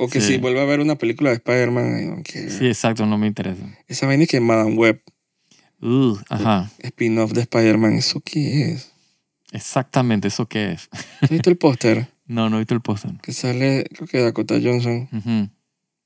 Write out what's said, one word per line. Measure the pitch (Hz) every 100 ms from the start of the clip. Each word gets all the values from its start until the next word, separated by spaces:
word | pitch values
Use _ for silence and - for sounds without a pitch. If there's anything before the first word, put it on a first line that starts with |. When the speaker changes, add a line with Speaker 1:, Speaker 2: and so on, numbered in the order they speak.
Speaker 1:
O | 123
que | 127
Speaker 2:
Sí. | 104
Speaker 1:
si | 123
vuelve | 127 127
a |
ver | 139 143
una | 151 147
película | 117 117 147
de | 120
Spider-Man, | - 123 120 120 120 117
I | -
don't | - -
care. | - -
Speaker 2:
Sí, | 98 127
exacto, | 107 117 110 107
no | 107
me | 104
interesa. | 104 98 92 98 - -
Speaker 1:
Esa | 127 135
vaina | 139
es | 165
que | 135
Madame | 117 113 110
Web. | 110 117 - _ _ _ _ _ _ _ _
Speaker 2:
Uh, | 113 127 131 101 -
ajá. | 110 104 101 101 -
Speaker 1:
Spin-off | 120 - 117 113 113
de | 117
Spider-Man, | 117 120 113 110 110
¿eso | 113 - -
qué | - 156 135 135 165
es? | 165 - _ _ _ _ _ _
Speaker 2:
Exactamente, | 104 - 139 127 - 123 107 101
¿eso | - 113
qué | 110 104
es? | 82 -
<laughs> | - - -
Speaker 1:
¿Tú | 139
has |
visto | 160 -
el | 175
póster? | 151 123 117 113 123 _ -
Speaker 2:
No, | 117 113
no | 110
he |
visto | 110
el | 120
póster. | - 107 - 90
Speaker 1:
Que | -
sale, | 123 131 123 135 135 -
creo | - 156
que | 131
Dakota | 120 113 110 110
Johnson. | 120 123 120 120 127
Speaker 2:
Ujú. | 110 107 113 104 - _ _ _ _